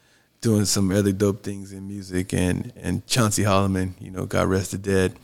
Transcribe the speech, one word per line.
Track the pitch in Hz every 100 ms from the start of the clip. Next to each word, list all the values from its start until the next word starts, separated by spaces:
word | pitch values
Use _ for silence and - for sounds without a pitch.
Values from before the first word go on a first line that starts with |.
| _ _ _ _
doing | 117 107 98
some | 107 95
other | 101 101
dope | 95 101 101
things | 101 101 95
in | 98 98
music, | 101 92 92 90
and, | 92 90 90 120 -
and | 87 101 -
Chauncey | - 107 101
Holloman, | 104 95 98 95 92 90
you | 98
know, | 92 98
God | 95 90
rest | 95 90
the | 95
dead. | 98 95 92 -